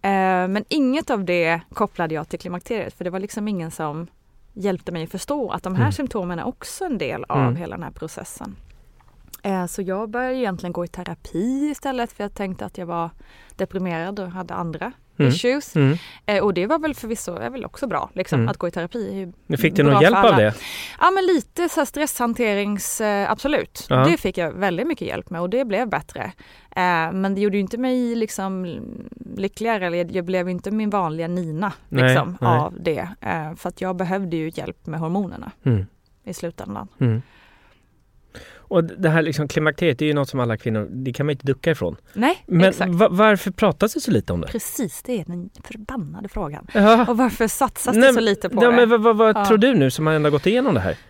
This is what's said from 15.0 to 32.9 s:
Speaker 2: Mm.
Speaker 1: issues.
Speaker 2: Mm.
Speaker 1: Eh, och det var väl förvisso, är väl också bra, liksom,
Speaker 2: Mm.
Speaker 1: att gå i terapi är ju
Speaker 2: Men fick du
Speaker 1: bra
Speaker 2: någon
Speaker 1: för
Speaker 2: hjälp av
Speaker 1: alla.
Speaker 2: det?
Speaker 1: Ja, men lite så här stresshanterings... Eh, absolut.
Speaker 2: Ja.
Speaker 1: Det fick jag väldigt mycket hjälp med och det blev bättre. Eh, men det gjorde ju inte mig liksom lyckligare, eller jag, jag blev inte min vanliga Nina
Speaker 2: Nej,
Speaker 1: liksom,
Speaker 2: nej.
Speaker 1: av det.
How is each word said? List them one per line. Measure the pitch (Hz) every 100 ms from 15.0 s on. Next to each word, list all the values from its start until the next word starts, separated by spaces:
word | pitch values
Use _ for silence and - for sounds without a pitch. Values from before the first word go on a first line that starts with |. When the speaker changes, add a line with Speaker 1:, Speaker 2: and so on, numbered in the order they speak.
| _ -
Speaker 2:
Mm. | 139
Speaker 1:
issues. | 165 247 277 - 165
Speaker 2:
Mm. | 139 165 - - -
Speaker 1:
Eh, | 202
och | 202
det | 180 196
var | 320
väl | 311
förvisso, | 277 220 226 - 170
är | 226
väl | 262
också | - - 262
bra, | 160 -
liksom, | - 185 139
Speaker 2:
Mm. | 113
Speaker 1:
att | 196
gå | 175
i |
terapi | - 175 240 196
är |
ju | 196 185 - _
Speaker 2:
Men | 151
fick | 160 175
du |
Speaker 1:
bra | 147
Speaker 2:
någon | 135
Speaker 1:
för |
Speaker 2:
hjälp | 165 196
av | 220
Speaker 1:
alla. | 139
Speaker 2:
det? | 107 107 - - - -
Speaker 1:
Ja, | 349
men | 381 370
lite | 330 - - 339
så | -
här |
stresshanterings... | 285 285 302 - 240 233 233 202 202 202 - -
Eh, | 214 202 202
absolut. | 214 277 294 - - -
Speaker 2:
Ja. | 127
Speaker 1:
Det | 135 339
fick | 190 185
jag | 165
väldigt | 180 196 175 285
mycket | 311 -
hjälp | - -
med | 170
och | 180
det | 233
blev | 262 196 240
bättre. | 147 - - - - - - _
Eh, | - 180 170 160
men | 190 196
det | 196
gjorde | 208 202
ju |
inte | 185 233
mig | 254 254 240
liksom | 233 220 - 190 190 180 156 - - - - - 196
lyckligare, | 196 - 226 220 180
eller | 170
jag, | 170
jag | 185
blev | 175 185 180
inte | 180 -
min | 214 214
vanliga | 202 175 156 165
Nina | 175 170 156 202 - -
Speaker 2:
Nej, | 135
Speaker 1:
liksom, | 127 131 143 180
Speaker 2:
nej. | 151 160
Speaker 1:
av | 156 175
det. | 175